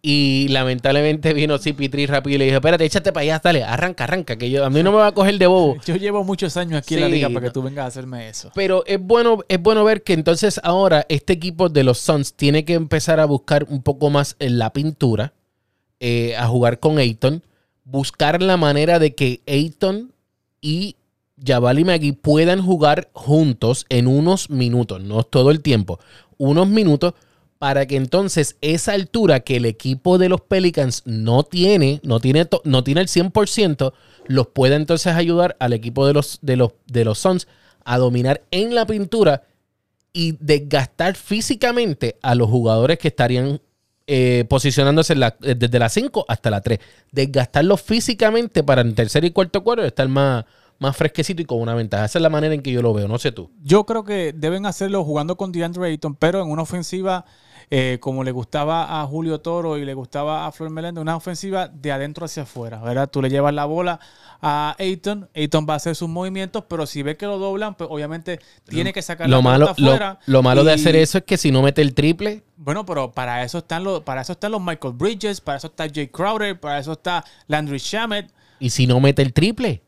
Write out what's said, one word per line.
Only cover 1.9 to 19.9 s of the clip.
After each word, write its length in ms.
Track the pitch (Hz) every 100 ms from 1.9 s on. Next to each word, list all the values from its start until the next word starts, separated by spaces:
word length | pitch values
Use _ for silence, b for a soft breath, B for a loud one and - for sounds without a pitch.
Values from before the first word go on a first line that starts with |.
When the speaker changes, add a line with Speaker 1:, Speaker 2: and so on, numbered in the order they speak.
| 139 139
Speaker 1:
rápido 280 | 143 135 139
y 20 |
le 60 |
dijo, 140 | 135 135
"Espérate, 260 | 147 170
échate 280 | 160 202 190
para 100 | 165
allá, 180 | 147 156
dale, 220 | 175 160
arranca, 400 | 107 120 175 180
arranca, 340 | 120 185 165 113
que 100 | 123
yo, 160 | 135
a 60 | 135
mí 100 | 143
no 80 | 180
me 60 | 208
va 100 | 208
a 40 |
coger 240 | 208 196 202
de 100 | 180
bobo". 280 | 185 160 131
Speaker 2:
<laughs> 40 |
Yo 120 | - 170
llevo 260 | 202 208
muchos 340 | 190 190 180 165
años 220 | 175 156
aquí 160 | -
en 60 | 160
la 60 | 170
Speaker 1:
Sí, 60 |
Speaker 2:
liga 140 | 160 139
para 120 | 120
que 60 | 123
Speaker 1:
no. 60 |
Speaker 2:
tú 100 | 127
vengas 180 | 131 143
a 60 | 127
hacerme 400 | 131 127 123 113
eso. 240 | 110 -
Speaker 1:
Pero 300 | - 190 185 175
es 140 | 196
bueno, 400 | 185 233 233 220 -
es 120 | 185
bueno 220 | 175 220
ver 220 | 214 214
que 80 | -
entonces 480 | 170 156 165 208 -
ahora 420 | 170 180 196 156 -
este 240 | 147 -
equipo 360 | 180 175 165 180
de 140 | 147
los 160 | 131 120
Suns 360 | - 156 135
tiene 300 | _ 139 151
que 100 | 151
empezar 440 | 170 160 160 151 160
a 60 |
buscar 420 | 156 143 - 147 147
un 140 | 143
poco 260 | 127 135 147
más 280 | 143 139 -
en 220 | 139 120
la 120 | 113
pintura, 600 | 139 151 151 131 107 123 _ _ _ _ _ _ _
eh, 380 | 123 120 117 113
a 100 | 120
jugar 320 | 123 120 120
con 200 | 156 151
Ayton, 440 | 127 110 131 160 _ _ _ _
buscar 580 | - 135 135 - 147 170
la 160 | 185 185
manera 440 | 151 143 156 170
de 160 | 156 -
que 260 | 135 123 -
Ayton 640 | 143 160 - 190